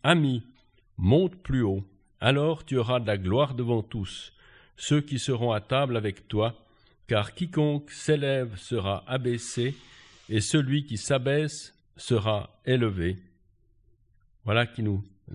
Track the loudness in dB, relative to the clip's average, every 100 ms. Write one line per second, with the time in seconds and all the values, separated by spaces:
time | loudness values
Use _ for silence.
0 | 2 4 4 0 -4 _ _ _ _ 0
1 | 4 6 4 -2 -2 0 2 0 -6 _
2 | _ _ 0 2 0 -2 -2 -2 2 0
3 | 0 -2 0 2 0 0 0 0 -2 -6
4 | -8 -10 -18 -20 -20 -20 -20 -14 0 0
5 | 0 -4 -2 0 0 0 0 -2 0 0
6 | -2 -6 -4 0 0 -4 _ _ _ _
7 | -2 -2 -2 -6 -4 0 0 0 -6 -8
8 | 0 0 2 0 -2 -8 -4 -2 0 -2
9 | -4 -4 -2 -4 -4 -4 -4 -4 -16 -20
10 | -20 -20 -4 -2 2 0 2 0 -2 -8
11 | 0 0 2 0 -2 -6 -16 _ _ -18
12 | 0 2 2 -2 -4 _ 0 2 2 0
13 | -2 -4 -10 _ _ _ _ _ _ _
14 | _ _ _ _ 0 0 0 -2 -2 -2
15 | -4 _ -12